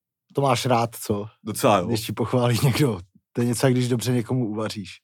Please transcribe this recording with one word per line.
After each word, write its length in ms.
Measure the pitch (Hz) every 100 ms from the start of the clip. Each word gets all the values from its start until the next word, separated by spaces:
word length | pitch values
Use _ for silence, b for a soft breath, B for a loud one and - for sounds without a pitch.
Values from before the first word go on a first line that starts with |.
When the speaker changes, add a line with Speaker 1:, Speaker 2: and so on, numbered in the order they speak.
| _ _ _
Speaker 1:
To 60 | -
máš 240 | 139 117 127
rád, 240 | 120 113 -
co? 300 | - 104 107 _
Speaker 2:
Docela, 340 | 107 - 127 101
jo. 80 | 90
Speaker 1:
Když 200 | 113 -
ti 60 |
pochválí 460 | 113 117 127 120 117
někdo. 360 | 139 104 143 98 - _ _
To 80 | -
je 60 | 120
něco, 200 | 117 135
jak 80 |
když 140 | 127 120
dobře 240 | 123 123
někomu 340 | 123 104 131 110
uvaříš. 420 | 107 110 107 90 -